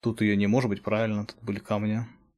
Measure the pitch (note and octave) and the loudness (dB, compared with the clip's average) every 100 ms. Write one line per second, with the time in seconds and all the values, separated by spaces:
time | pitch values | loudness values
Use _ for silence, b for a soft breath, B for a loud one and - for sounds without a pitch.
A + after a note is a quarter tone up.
0 | - A2 G#2+ G2+ G2+ A#2+ B2+ G2+ - G#2 | -2 2 2 4 4 2 2 -2 -2 0
1 | A2+ G#2 G#2 - A2+ G2+ - G#2+ G#2+ A2 | 0 -2 -6 -10 -8 -8 -2 -2 0 -2
2 | A#2 - _ | -4 -12 _